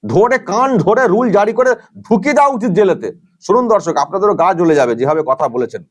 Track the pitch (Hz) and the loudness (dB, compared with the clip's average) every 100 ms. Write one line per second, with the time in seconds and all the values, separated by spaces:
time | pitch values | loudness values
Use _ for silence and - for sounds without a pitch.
0 | 107 131 226 254 - 202 269 240 156 226 | -2 0 2 0 -2 -2 0 0 0 2
1 | 247 185 254 196 208 220 254 247 _ - | 2 0 2 0 0 0 -2 -2 _ -20
2 | - 220 254 285 285 262 226 175 202 120 | -2 -2 0 2 2 0 -2 0 0 0
3 | 101 - _ _ - 220 247 208 180 147 | -6 -12 _ _ -2 0 2 0 0 -4
4 | 139 190 202 190 170 180 170 147 123 117 | -4 -2 -2 0 0 2 2 2 2 0
5 | 135 156 151 131 143 123 117 104 85 | -2 -2 -2 -2 -2 -4 -6 -8 -18